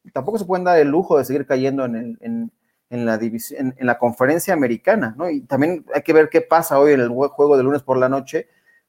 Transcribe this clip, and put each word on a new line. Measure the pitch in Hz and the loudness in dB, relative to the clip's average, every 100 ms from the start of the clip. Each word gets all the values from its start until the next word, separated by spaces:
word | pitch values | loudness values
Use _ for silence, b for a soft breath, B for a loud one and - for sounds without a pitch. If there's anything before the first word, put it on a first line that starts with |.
| - | -14
tampoco | 135 139 220 | -10 -6 -6
se | 175 | -2
pueden | 185 180 | -2 2
dar | 170 | 4
el | 143 | 4
lujo | 156 196 156 | 2 2 0
de | 131 | 0
seguir | 139 135 | -4 -2
cayendo | 135 135 135 127 | -2 0 -2 -4
en | 113 | -6
el, | 120 117 | -8 -12
en, | 117 117 117 - _ _ _ | -8 -8 -8 -12 _ _ _
en | 120 117 | -6 -2
la | 110 | -2
división, | 113 113 - 139 131 | -4 -8 -10 -8 -8
en, | 131 | -4
en | 123 | -2
la | 120 | 0
conferencia | 120 117 131 165 - 170 | -2 0 0 0 0 0
americana, | 127 117 - 220 120 113 | 0 0 0 0 -2 -6
¿no? | 175 | -6
Y | 143 | -6
también | - 135 151 175 - | -4 0 0 -2 -6
hay | 143 | -4
que | - | 2
ver | 156 156 | 4 4
qué | 165 | 2
pasa | 165 160 165 139 | 2 2 2 4
hoy | 147 | 4
en | 139 | 4
el | 120 | 2
jue-, | 123 139 | -2 -2
juego | - 147 139 | 2 2 4
de | |
lunes | 127 143 | 2 -2
por | 135 127 | -2 0
la | 127 | 0
noche, | 135 131 160 - _ _ _ | 0 -4 -8 -8 _ _ _